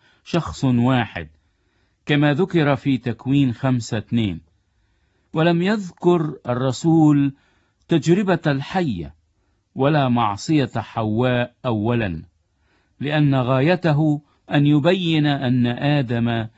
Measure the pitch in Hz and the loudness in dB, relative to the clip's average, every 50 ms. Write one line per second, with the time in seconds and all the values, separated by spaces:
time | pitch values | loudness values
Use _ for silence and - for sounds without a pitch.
0 | _ _ _ _ _ - - 170 156 - - - - 131 123 120 120 127 131 123 | _ _ _ _ _ -4 -4 -4 -4 -4 -8 -4 -2 0 2 2 2 2 2 0
1 | 110 - - 87 82 76 _ _ _ _ _ _ _ _ _ _ _ _ _ _ | 0 -2 -6 -12 -12 -12 _ _ _ _ _ _ _ _ _ _ _ _ _ _
2 | - - 147 147 147 147 143 135 190 190 - 170 147 143 139 123 - 143 135 123 | -4 0 2 2 4 2 2 0 0 0 0 0 2 2 0 -2 0 -2 -2 -2
3 | - 123 110 - - 127 139 143 139 127 110 - - 135 127 120 113 - 120 107 | -2 -6 -8 -6 -4 0 2 2 2 0 0 -2 -2 -2 -2 -2 -2 -4 -6 -6
4 | - - 117 117 110 98 85 82 - _ _ _ _ _ _ _ _ _ _ _ | -6 -4 -2 -2 -2 -2 -4 -8 -12 _ _ _ _ _ _ _ _ _ _ _
5 | _ _ _ _ _ _ - 160 160 175 170 170 175 190 220 220 196 175 - - | _ _ _ _ _ _ -4 0 0 2 2 2 0 0 -2 -2 -4 -10 -10 -2
6 | - 170 175 170 160 151 - - - - 123 123 131 135 120 - - 160 160 165 | 0 2 2 2 0 -4 -6 -8 -6 -4 -4 -2 -2 -2 -4 -2 0 2 4 4
7 | 156 151 147 143 143 139 139 _ _ _ _ _ _ _ _ _ _ - 170 160 | 6 6 4 4 2 0 -2 _ _ _ _ _ _ _ _ _ _ -2 -2 0
8 | - 156 170 196 220 185 180 165 - 160 139 135 135 - - 190 180 147 104 85 | 2 2 2 2 2 0 -2 0 0 -2 -2 -2 -4 -6 -4 -4 -2 -2 -4 -6
9 | 80 - - _ _ _ _ _ _ _ _ _ _ _ - 123 135 143 160 151 | -8 -12 -16 _ _ _ _ _ _ _ _ _ _ _ -6 -2 0 2 2 2
10 | 139 127 120 120 117 104 101 104 - - 160 151 131 113 - 117 101 - - 117 | 2 2 2 0 0 0 -2 -4 -4 0 0 0 0 0 -4 -6 -8 -6 -6 -6
11 | 113 107 107 113 127 127 123 123 123 123 _ _ - 131 113 104 104 117 120 117 | -4 -2 -2 0 0 0 0 0 -2 -4 _ _ -6 -4 -4 -2 -2 -2 -2 -2
12 | 113 95 85 80 80 - _ _ _ _ _ _ _ _ _ _ _ _ _ - | -2 -4 -6 -8 -12 -18 _ _ _ _ _ _ _ _ _ _ _ _ _ -10
13 | 123 143 147 156 151 143 135 131 123 117 131 131 135 160 185 180 - 165 147 143 | -6 -4 0 2 2 2 2 0 0 0 0 2 2 2 0 0 0 0 0 2
14 | 160 156 147 143 - _ _ _ _ - - 147 143 147 151 147 135 170 190 196 | 2 0 0 -2 -6 _ _ _ _ -2 0 2 2 4 4 4 4 2 0 2
15 | 180 165 160 156 147 147 143 139 139 123 127 127 120 120 120 123 135 143 147 147 | 0 -2 0 0 0 0 0 -2 -2 0 0 0 0 0 -2 -2 -2 0 0 0
16 | 135 113 123 117 117 117 117 113 110 110 _ | 0 -2 -2 -2 -2 -2 -2 -4 -6 -8 _